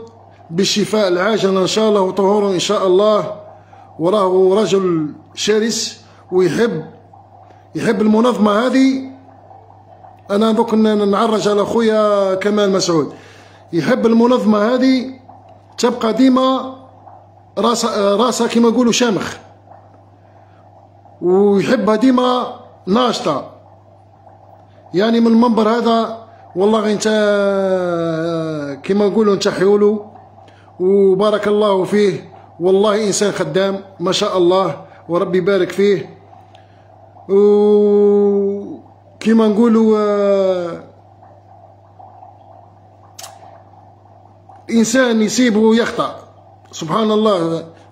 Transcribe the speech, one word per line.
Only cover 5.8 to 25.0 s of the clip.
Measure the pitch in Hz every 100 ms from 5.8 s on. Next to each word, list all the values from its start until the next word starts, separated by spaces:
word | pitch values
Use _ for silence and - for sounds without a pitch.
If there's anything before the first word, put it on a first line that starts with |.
| - - - - -
ويحب، | 180 170 156 226 165 - - - - - - - - -
يحب | - 170 202
المنظمه | 214 214 247 196 208 208 254
هذه. | 262 269 - - - - - - - - - - - - - -
انا | 202 220
دوك | 220 226
ن-، | 220 214 208 202
نعرج | 202 226 214 190
على | 208
خويا | 190 226 220 214 214 202 190
كمال | 190 202 208 202
مسعود، | 190 175 165 135 - - - - - -
يحب | 170 170 240 226
المنظمه | 226 240 247 202 208 220
هذه | 254 262 262 - - - - - - - -
تبقى | 240 233 220
ديما | 220 262 254 262 262 262 - - - - - - - - 196
راس، | 226 220 226 208
راسها | 202 202 240 220 226
كما | 233 233
يقولوا | 214 240
شامخ، | - 247 175 - - - - - - - - - _ - - - - - - - - - -
ويحبها | 175 190 202 196 170 240 196 214
ديما | 262 247 247 247 220 - - - 185
ناشطه. | 226 240 - 165 131 - - - - - - - - - - - - - - -
يعني | 170